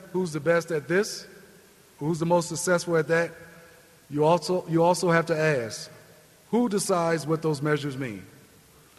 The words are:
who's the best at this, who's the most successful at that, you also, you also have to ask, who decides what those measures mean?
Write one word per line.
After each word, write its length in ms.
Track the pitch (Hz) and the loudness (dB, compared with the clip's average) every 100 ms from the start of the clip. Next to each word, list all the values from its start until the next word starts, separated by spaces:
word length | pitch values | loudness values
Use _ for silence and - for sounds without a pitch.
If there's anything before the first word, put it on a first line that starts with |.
| - | -6
who's 220 | 180 180 | -4 -4
the 60 | 151 | -2
best 320 | 143 170 165 | 0 0 0
at 160 | 160 131 | -4 0
this, 400 | 180 214 - - - - - - _ _ - | 0 -2 -6 -16 -20 -20 -20 -20 _ _ -8
who's 180 | 143 165 | -4 -2
the 80 | 170 | 2
most 240 | 175 165 | 2 0
successful 480 | 160 - 175 175 165 | -4 0 0 2 0
at 100 | 151 | 2
that, 220 | 165 165 - - - - - - _ - | 0 0 -6 -20 -20 -20 -20 -20 _ -8
you 140 | 143 | 0
also, 420 | 156 175 175 180 170 | 4 4 2 -4 0
you 160 | 165 | 2
also 280 | 170 175 180 | 4 4 4
have 160 | 165 165 | 2 2
to 100 | 160 | 0
ask, 540 | 156 139 113 - - - - - _ _ _ | 2 0 -2 -10 -14 -20 -20 -20 _ _ _
who 180 | 220 240 | 0 2
decides 600 | 196 - 180 165 165 143 | 0 0 2 2 0 0
what 140 | 160 | -2
those 200 | 160 143 | 0 -2
measures 360 | 151 151 143 131 | 0 0 -2 -6
mean? 280 | 131 98 90 - - - _ - _ | -8 -10 -14 -20 -20 -20 _ -20 _